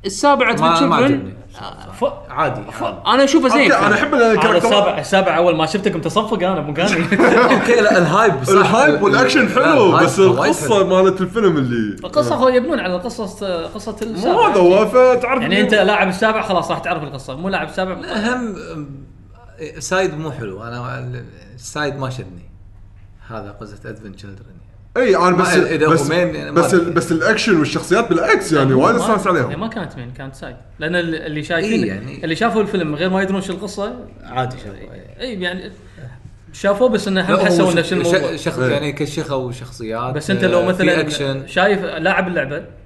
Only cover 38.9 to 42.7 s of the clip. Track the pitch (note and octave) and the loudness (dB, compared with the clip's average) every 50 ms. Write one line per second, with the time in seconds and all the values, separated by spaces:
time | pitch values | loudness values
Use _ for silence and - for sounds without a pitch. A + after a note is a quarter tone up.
38.9 | C#3 C#3+ D3+ C#3+ - E3 D3+ A#2+ C#3 C3 C3 B2 A#2+ - B2 A#2 - - A#2 A2 | -4 -6 -6 -6 -6 -8 -6 -4 -4 -6 -6 -6 -10 -12 -14 -16 -14 -12 -10 -8
39.9 | A2 A2+ B2 B2+ C3+ D3+ - - F#3+ F#3 F#3 F#3 - F3+ F3 F#3 F3+ F3+ F#3 - | -6 -6 -6 -4 -6 -6 -2 -2 -2 0 2 2 2 2 2 2 0 2 2 2
40.9 | F3 D#3+ D3+ D3+ D3+ - C#3 C#3 C3+ C3+ C3 - - F3+ F#3 G3+ G3+ F#3+ F#3 D#3+ | 2 2 0 -2 -4 -4 -4 -4 -4 -6 -8 -4 0 0 2 2 2 0 -2 -6
41.9 | D#3 D#3+ D#3+ F3+ F#3+ F3 F#3+ F3+ F3+ D#3+ C#3 C3+ D3 D#3+ - - | -8 -4 -2 0 0 0 -2 -2 -4 -4 -4 -4 -8 -10 -10 -14